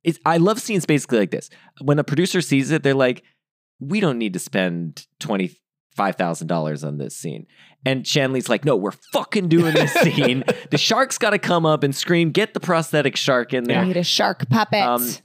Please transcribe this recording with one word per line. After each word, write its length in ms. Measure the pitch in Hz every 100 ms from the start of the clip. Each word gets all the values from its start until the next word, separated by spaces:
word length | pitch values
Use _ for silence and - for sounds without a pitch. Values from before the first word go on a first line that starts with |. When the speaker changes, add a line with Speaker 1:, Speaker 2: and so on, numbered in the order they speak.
Speaker 1:
is, 160 | 165 156 156
I 100 | 170
love 220 | 185 214
scenes 260 | - 196 -
basically 320 | 147 - 113
like 120 | 95
this. 180 | - - - _ -
When 160 | 135 147
a 60 |
producer 380 | 143 147 185 185
sees 300 | 151 139 135
it, 120 | 156
they're 100 | 139
like, 300 | 135 127 120 _ _ _ _ _ -
"We 200 | 139 208
don't 160 | 175 120
need 140 | 110
to 60 | 90
spend 680 | - 101 92 85 82 - - -
twenty-five 1000 | - 98 92 - _ _ _ - 98 -
thousand 300 | 87 82 82
dollars 360 | 85 76 73
on 140 | 73 73
this 180 | 67 -
scene." 320 | 82 60 - _ _ _ 131
And 200 | 131 -
Shanley's 420 | 147 131 131 -
like, 140 | 110 147
"No, 100 | 110
we're 160 | 95 - _
fucking 340 | 269 - 214 175
doing 260 | 170 165
this 180 | 196 147
Speaker 2:
<laughs> 80 | 339
Speaker 1:
scene. 420 | 233 - 135 131 247 - -
The 60 | 147
shark's 400 | - 226 262 -
gotta 220 | 220 208
come 260 | - 175 160
up 180 | 151
and 120 | 143 135
scream, 340 | - 170 165
'Get 220 | 180 220
the 60 | -
prosthetic 560 | - 165 156 151 131 -
shark 380 | - 127 117
in 100 | 131
there.'" 180 | 120 156
Speaker 3:
We 60 | 185
need 100 | 175
a 60 |
shark 440 | 170 - 202 - -
puppet. 340 | 226 208 214
Speaker 1:
Um, 200 | 123 120
Speaker 2:
If 160 | 123 -